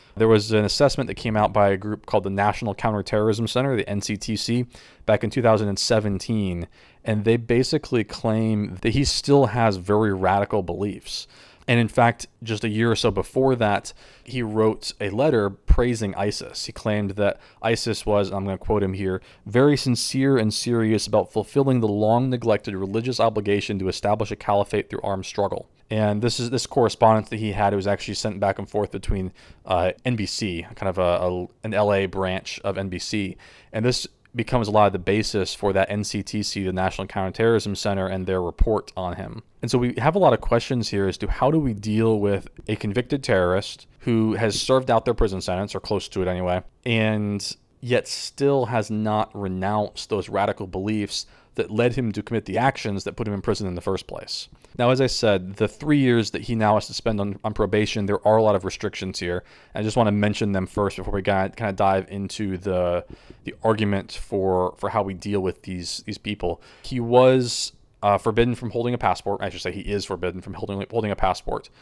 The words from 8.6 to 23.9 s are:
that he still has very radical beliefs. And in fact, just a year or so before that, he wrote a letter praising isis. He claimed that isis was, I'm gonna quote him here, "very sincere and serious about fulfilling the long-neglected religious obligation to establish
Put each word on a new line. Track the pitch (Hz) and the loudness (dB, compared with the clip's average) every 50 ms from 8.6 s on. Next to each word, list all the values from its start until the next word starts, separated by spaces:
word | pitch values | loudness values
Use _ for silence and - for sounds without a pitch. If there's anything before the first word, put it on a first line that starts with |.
| 104 92 92 90 | -2 -4 -6 -2
that | - 117 104 | -2 0 2
he | 139 139 | 2 0
still | - - - - 143 143 139 131 | 0 0 -2 2 4 6 6 6
has | 107 101 123 117 110 98 | 4 2 2 2 2 2
very | 92 87 98 104 104 110 104 95 | 0 0 2 2 4 4 2 0
radical | 92 95 90 98 101 101 - 107 104 92 | 2 2 2 4 2 2 0 0 -2 -2
beliefs. | 85 87 - 101 208 - - - - - - - _ - - - - - _ - | -2 -4 -4 -4 -4 -4 -8 -10 -10 -10 -10 -12 _ -20 -20 -20 -20 -20 _ -2
And | - 120 120 | 0 2 2
in | 113 | 2
fact, | 104 - 127 120 117 117 - - - _ - 117 | 2 4 4 4 4 2 0 -10 -18 _ -16 -8
just | 110 110 104 - | -6 -6 -4 -2
a | 113 | -2
year | 104 107 117 117 | 0 2 2 2
or | 107 | 2
so | - - 113 | 2 2 0
before | 95 98 87 - - 131 135 135 127 | 0 0 -4 -2 0 0 2 2 2
that, | 117 113 104 101 98 - - - - - - - - _ | 2 2 2 0 0 -2 -6 -18 -18 -20 -20 -20 -20 _
he | - 113 123 117 | -8 -6 -4 -4
wrote | 107 107 110 110 110 110 - - - - - | -2 2 4 4 4 2 0 -8 -12 -8 -6
a | 104 98 | -6 -4
letter | 98 113 143 160 131 110 101 101 | 0 2 2 4 4 4 2 2
praising | 95 - - - - - 120 123 120 107 110 98 - | -2 -4 4 4 6 6 6 2 0 -2 -2 -4 -2
isis. | - 101 104 101 - - - - - - | -2 -2 -2 -2 -4 -10 -12 -12 -12 -12
He | - | -12
claimed | - - - 113 104 104 101 95 | -12 -6 -4 -2 0 0 -2 -2
that | 98 104 101 98 - - - - _ - | 0 0 0 0 0 -2 -10 -20 _ -4
isis | - 113 117 - - 117 101 - - | 0 0 0 0 0 -4 -4 -4 0
was, | 107 104 104 98 95 | 2 2 2 2 0
I'm | 98 98 98 | -2 -4 -4
gonna | 98 95 | -4 -6
quote | 90 - - 107 104 101 | -6 -2 0 0 0 0
him | 95 95 | 0 -2
here, | 98 98 95 92 92 - - - _ - | -2 -2 -2 -4 -4 -8 -12 -20 _ -12
"very | 101 101 120 139 147 147 | 0 2 4 4 6 4
sincere | 131 - 131 120 - - - - 135 135 139 135 | 2 2 0 0 0 -2 -2 -2 0 2 4 4
and | 120 110 107 104 | 4 2 2 -2
serious | - - 120 117 113 113 110 110 101 - | -2 -2 0 0 2 2 2 2 0 0
about | 107 110 107 92 - - | 2 2 2 2 2 -2
fulfilling | 220 101 - - 143 135 135 131 120 | -4 -4 0 0 2 2 4 2 2
the | 110 104 | 2 2
long-neglected | 101 104 107 107 113 120 131 131 127 120 120 117 104 104 - 110 98 | 2 2 2 4 4 2 2 0 -2 0 2 2 2 2 0 -4 -6
religious | 92 98 95 101 113 117 131 120 - | -4 -6 -2 -2 -2 -2 -2 0 2
obligation | 117 113 107 107 101 101 101 101 - - 104 95 | 2 2 2 0 0 2 0 0 0 -2 -4 -2
to | 95 | -2
establish | 92 | -4